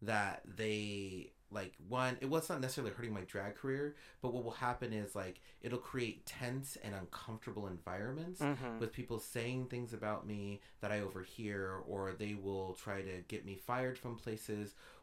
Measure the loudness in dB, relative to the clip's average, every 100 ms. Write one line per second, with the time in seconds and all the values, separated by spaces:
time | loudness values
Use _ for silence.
0 | 4 4 4 0 -6 0 2 4 2 0
1 | -2 -4 -8 -14 -6 -4 -4 -6 0 4
2 | 4 4 4 4 4 2 2 2 0 0
3 | -2 -2 0 0 -2 0 2 2 2 -2
4 | -14 -4 0 0 0 2 2 4 2 2
5 | 0 -2 -4 -6 -14 -8 0 0 2 2
6 | 2 0 -6 -2 0 0 -2 -4 -2 -2
7 | -4 -6 -4 -4 -4 -2 -2 -2 -2 0
8 | 0 0 -2 2 2 4 0 0 0 0
9 | -2 -2 0 0 2 2 0 -2 -2 0
10 | 2 2 0 -2 -2 -4 -8 -4 0 2
11 | 2 -2 -6 -4 0 2 0 -2 -2 0
12 | 0 0 0 0 2 2 0 -2 -2 0
13 | 0 -4 -4 -6 -4 -4 0 2 2 0
14 | -4 -4 -4 -4 -2 -2 -2 -6 -16 -16